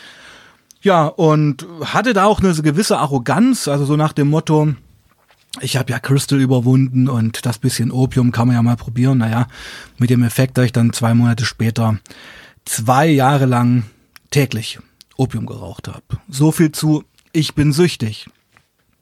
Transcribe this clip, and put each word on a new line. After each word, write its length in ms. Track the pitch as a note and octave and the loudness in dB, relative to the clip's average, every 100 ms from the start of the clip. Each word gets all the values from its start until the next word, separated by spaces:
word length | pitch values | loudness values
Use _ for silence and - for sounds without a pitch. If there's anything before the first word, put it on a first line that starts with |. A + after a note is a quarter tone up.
| - - - - - _ _ _ | -20 -20 -20 -20 -20 _ _ _
Ja, 240 | G3 F3+ D3 | 2 2 2
und 600 | - D#3+ D3+ D3+ C3 E3 E3+ | 2 2 4 2 -2 -10 -12
hatte 300 | C#3 D#3+ G#3+ | -4 -2 0
da 120 | G3+ G3+ | 2 2
auch 160 | G#3 | 2
eine 120 | F#3+ | 2
gewisse 440 | E3 D3+ D3 G#3+ F#3+ | 2 0 0 0 0
Arroganz, 680 | C#3 C#3 A#2+ C#3 B3 B3+ - | 0 -2 0 2 2 0 -2
also 160 | C#3+ C#3 | -2 0
so 100 | D3+ | 0
nach 160 | D3+ | 0
dem 160 | D3+ C#3+ | 0 0
Motto, 440 | D#3 D#3+ D3+ D3+ C3+ _ _ _ _ _ _ _ - | 0 2 2 2 -2 _ _ _ _ _ _ _ -12
ich 160 | D3+ C3 | -6 -4
hab 120 | A#2 | -4
ja 80 | B2 | -6
Crystal 420 | - C#3 - C#3 | -2 -2 0 0
überwunden 680 | C3 C3 A#2+ C3 C3 B2+ B2+ | 2 2 4 2 2 2 0
und 380 | A#2+ A2+ - C3 | 0 -2 -4 -6
das 120 | A#2 | -4
bisschen 320 | C3 - A#2+ | -4 -2 -4
Opium 420 | B2+ C3 - B2 | -2 0 2 0
kann 160 | A#2+ A#2+ | 2 0
man 80 | A#2+ | 2
ja 60 | |
mal 140 | A#2 A#2+ | 2 0
probieren. 440 | - A#2 B2+ C3 | -4 -2 0 2
Naja, 280 | A2 A#2 B2 - - - - _ | 0 -2 -4 -6 -18 -18 -20 _
mit 120 | B2 | 0
dem 140 | B2 | 2
Effekt, 340 | A#2+ - C3 - | 2 0 -2 0
dass 80 | B2 | 0
ich 60 | |
dann 220 | A#2+ A#2 | 2 0
zwei 200 | - A2+ | 0 0
Monate 320 | A#2 A#2 A2+ A2+ | 2 2 0 -4
später 520 | - A2+ A2+ A2+ G#2 - - - - - _ - | -2 -4 0 -2 -2 -8 -20 -20 -20 -20 _ -10
zwei 420 | - A2+ B2+ D#3+ | -6 0 2 4
Jahre 380 | C#3+ C3 C#3+ C3+ | 4 4 2 2
lang 380 | B2 A#2+ B2 G#2+ _ _ _ _ | 2 2 2 -2 _ _ _ _
täglich 480 | D3 C3+ A2 A2 - - _ _ - | -2 0 -4 -8 -12 -20 _ _ -4
Opium 300 | C3 A2+ A2+ | -4 -4 -8
geraucht 420 | - F2+ - - | -12 -14 -14 -14
hab. 160 | - _ - - | -16 _ -12 -10
So 220 | C3+ D3+ | 0 0
viel 200 | D#3 D#3+ | 2 0
zu, 320 | - D#3 D3+ - _ _ | 0 -2 -2 -4 _ _
ich 240 | - D3 - | -4 -4 0
bin 180 | D3 | 0
süchtig. 540 | C#3+ F3 - A2+ G#2 - _ _ _ _ _ _ _ | 2 0 0 -8 -8 -18 _ _ _ _ _ _ _